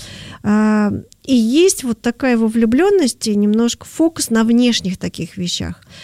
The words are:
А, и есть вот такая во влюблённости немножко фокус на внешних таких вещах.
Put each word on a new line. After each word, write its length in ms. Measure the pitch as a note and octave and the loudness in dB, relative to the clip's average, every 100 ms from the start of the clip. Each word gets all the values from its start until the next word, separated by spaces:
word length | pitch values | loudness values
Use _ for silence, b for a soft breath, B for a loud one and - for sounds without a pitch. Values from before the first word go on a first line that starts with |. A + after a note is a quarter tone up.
| B B B B G#3 | B B B B -2
А, 440 | G#3+ G#3+ G#3+ G#3 - - _ | 0 2 2 0 -4 -10 _
и 100 | - | 0
есть 500 | B3+ A3 C#4 F#4 - | 2 2 4 2 2
вот 180 | B3+ A3+ | -4 -4
такая 360 | A#3+ A#3 C4 A#3 | -4 -2 0 2
во 100 | A3+ | 0
влюблённости 840 | A3+ A3+ B3+ F#4+ G4+ C4 - A3+ | 2 2 2 2 2 0 -2 -2
немножко 560 | G3+ G#3 G#3+ A#3 - - | 0 2 2 0 -2 -12
фокус 420 | - D#4+ - - | -2 0 0 -2
на 140 | A3+ | 0
внешних 540 | A3+ A#3 B3 A3 F#3 F#3 | 2 4 2 0 -4 -6
таких 400 | F3 - D#3+ - | -8 -8 -10 -8
вещах. 440 | F3 - F3 F3 B B | -8 -6 -8 -10 B B